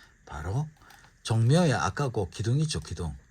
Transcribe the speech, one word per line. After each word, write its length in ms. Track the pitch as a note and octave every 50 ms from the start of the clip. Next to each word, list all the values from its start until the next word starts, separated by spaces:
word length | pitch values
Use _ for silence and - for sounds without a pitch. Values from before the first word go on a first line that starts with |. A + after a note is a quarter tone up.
| - - _ _ _
바로 420 | - - E2 D#2 F2 G2 C3 D#3 D#3 - _ - - - - - - _ _ -
종묘에 500 | - A2+ A2+ A2+ A#2 C#3+ F3 F3+ D#3 A#2+
아까 360 | F#2 C#2+ F#2 - - D3 C3+
그 200 | A2 A2 F#2+ -
기둥 300 | - - G#2 A2+ B2 D3
있죠, 200 | D#3+ D#3 - D#2+
기둥. 360 | D2+ - - F2 F2 D#2+ C#2+ - - -